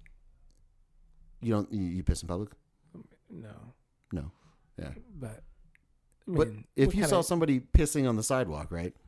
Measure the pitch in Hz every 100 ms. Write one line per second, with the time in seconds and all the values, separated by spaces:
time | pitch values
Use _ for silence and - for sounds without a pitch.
0 | - - _ _ - _ _ _ _ _
1 | _ _ - - 117 107 98 107 90 92
2 | 85 87 85 90 107 - _ _ _ -
3 | - _ _ 185 110 104 117 - _ _
4 | _ 87 73 - _ _ _ - 73 -
5 | 247 180 120 110 - - - _ _ _
6 | _ _ - 165 135 107 - - 135 190
7 | 170 185 165 175 160 131 - - 151 151
8 | 131 110 107 131 120 73 78 85 87 -